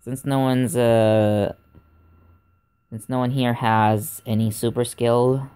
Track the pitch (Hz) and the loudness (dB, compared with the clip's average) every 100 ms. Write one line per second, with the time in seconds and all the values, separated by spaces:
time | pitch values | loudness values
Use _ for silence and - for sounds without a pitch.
0 | - 131 139 135 131 127 127 123 120 113 | -10 -10 -4 -2 0 0 0 0 2 4
1 | 110 110 107 104 101 - _ - _ _ | 4 4 2 2 -2 -6 _ -20 _ _
2 | _ _ _ _ _ _ _ _ _ 113 | _ _ _ _ _ _ _ _ _ -16
3 | - 131 123 135 123 117 120 110 107 110 | -6 -4 -2 -2 -2 0 0 2 2 0
4 | - - - 107 113 104 117 120 120 - | -4 -12 -4 -2 -2 -2 -4 -2 -6 -2
5 | 120 120 123 135 135 | 0 2 2 0 -6